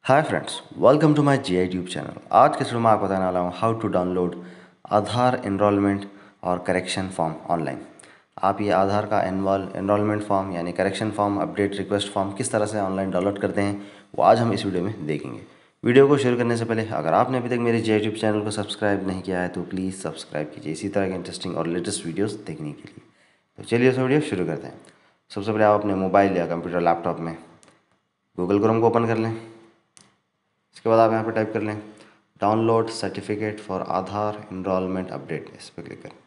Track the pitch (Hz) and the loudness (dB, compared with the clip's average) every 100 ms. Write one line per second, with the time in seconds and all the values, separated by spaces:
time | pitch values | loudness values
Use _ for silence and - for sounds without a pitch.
0 | - 139 147 87 71 - - - 101 151 | 4 4 4 -4 -4 -12 -14 4 6 6
1 | 151 147 143 135 139 90 92 92 90 - | 4 4 4 2 2 0 0 -2 -6 -8
2 | 71 - - 107 139 151 139 117 113 104 | -10 -12 2 6 6 4 -4 2 4 4
3 | 98 95 92 90 90 87 113 113 104 90 | 2 0 0 0 -2 0 -2 0 0 0
4 | 90 90 87 - - - - _ - 104 | 0 0 -2 -4 -14 -20 -20 _ 0 0
5 | 101 120 127 127 101 98 104 101 101 98 | 0 0 2 0 -4 2 2 4 2 0
6 | 98 - - _ 90 90 - 90 90 - | -6 -18 -20 _ -4 -2 0 -2 -2 -6
7 | 95 92 80 78 - 85 71 65 - - | -6 -2 -4 -4 -4 -2 -2 -8 -14 -20
8 | - - _ - 95 101 104 90 98 104 | -20 -20 _ -2 -2 0 2 2 2 0
9 | 104 104 92 95 98 98 95 - 95 104 | 0 0 0 -2 0 0 -2 -6 0 2
10 | 104 104 104 98 95 87 87 87 95 98 | 2 -2 0 -2 0 -6 -4 0 -2 0
11 | 107 104 101 101 80 - 101 98 92 101 | -4 0 0 0 -2 -2 -2 -2 -2 -2
12 | - 101 98 98 120 110 104 107 95 95 | -2 -4 -4 -4 -2 0 -2 -2 -2 -2
13 | 95 90 98 101 101 104 101 101 - - | -2 0 -2 -2 -2 0 -2 -4 -12 -20
14 | _ - 87 117 117 98 98 90 95 110 | _ 2 6 6 4 0 -2 -2 -4 -6
15 | 76 76 65 57 - _ _ _ 117 123 | -6 -6 -6 -14 -16 _ _ _ 4 6
16 | 139 143 123 120 120 117 117 113 110 69 | 8 6 2 2 0 0 0 -2 -2 -2
17 | 78 87 123 131 120 123 120 117 107 107 | 2 2 2 0 -2 0 0 0 2 0
18 | 107 104 110 104 104 104 101 - 104 98 | 0 -2 0 0 -2 -6 -6 -2 0 0
19 | 95 92 92 90 90 90 87 92 95 92 | -2 -6 -4 -4 -4 -6 -6 -6 -6 -6
20 | 80 - - 76 76 - 76 78 101 98 | -8 -10 -8 -6 -6 -8 -10 -6 -4 -2
21 | 95 92 90 87 92 82 82 87 90 - | -2 -4 -10 -10 -6 -4 -2 -2 -4 -6
22 | 82 80 104 - - 78 76 71 - - | -6 -4 -4 -4 -12 -10 -10 -12 -18 -20
23 | _ _ _ _ _ - 101 120 127 131 | _ _ _ _ _ -20 -2 4 4 4
24 | 127 147 147 95 82 78 69 - - _ | 2 2 2 -2 -2 -4 -10 -16 -20 _
25 | _ _ _ 104 101 107 107 104 104 95 | _ _ _ -8 -4 4 6 6 2 0
26 | 95 101 98 90 82 85 85 87 85 85 | 4 4 4 2 0 -4 -2 0 2 2
27 | 87 85 82 80 - - - _ _ _ | -2 -4 -6 -10 -18 -20 -20 _ _ _
28 | _ _ _ - 90 101 110 113 113 117 | _ _ _ -6 2 4 4 4 4 4
29 | 113 110 113 113 - - - _ _ _ | 2 0 -2 -4 -12 -20 -20 _ _ _
30 | _ _ _ _ _ _ _ - 117 113 | _ _ _ _ _ _ _ -6 4 6
31 | 113 113 110 113 107 110 104 107 - - | 6 4 0 -2 -2 -2 -4 -6 -12 -20
32 | - _ _ _ 98 110 113 113 113 - | -20 _ _ _ 2 4 4 2 2 -4
33 | 98 101 98 104 107 104 - 95 - 90 | -6 -6 -6 -4 -4 -6 -6 -6 -2 -4
34 | 95 104 104 104 104 92 92 92 92 92 | -2 -4 -4 -6 -10 -8 -2 -2 0 -4
35 | 85 - - 78 - - - - - - | -6 -10 -8 -10 -10 -18 -18 -16 -16 -16
36 | - - | -18 -20